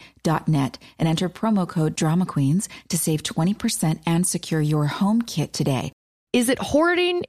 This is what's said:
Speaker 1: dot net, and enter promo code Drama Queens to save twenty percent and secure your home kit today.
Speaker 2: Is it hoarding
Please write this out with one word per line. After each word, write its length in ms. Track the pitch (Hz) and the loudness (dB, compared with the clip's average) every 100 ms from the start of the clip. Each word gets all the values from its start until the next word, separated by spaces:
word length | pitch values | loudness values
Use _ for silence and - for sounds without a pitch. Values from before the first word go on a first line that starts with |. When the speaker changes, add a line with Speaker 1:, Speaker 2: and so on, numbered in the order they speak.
| - - | -10 -6
Speaker 1:
dot 240 | 170 151 - | -2 0 2
net, 300 | 151 135 - - - | 0 0 -4 -18 -2
and 100 | 160 | 0
enter 200 | 160 180 | 0 -2
promo 400 | - 220 202 165 | -2 0 0 0
code 260 | 170 156 | 0 -2
Drama 320 | 156 160 175 185 | 0 0 2 0
Queens 420 | - 135 175 - - - | 0 2 2 -2 -10 -6
to 100 | 165 | -4
save 240 | - 151 | 0 -2
twenty 320 | - - 170 | -2 -2 0
percent 460 | 214 233 - 160 160 | 0 -2 0 0 0
and 220 | 170 170 185 | 0 0 0
secure 340 | - - 160 | -2 -2 -2
your 260 | 151 151 147 | 0 2 0
home 360 | - 202 226 | 0 0 0
kit 300 | 233 - 147 | 0 -4 -4
today. 400 | - 143 127 151 - _ _ _ | -2 -2 -2 -4 -10 _ _ _
Speaker 2:
Is 160 | 247 240 | 0 2
it 100 | 262 | 0
hoarding 640 | 190 285 339 359 359 359 | 0 2 4 2 0 -2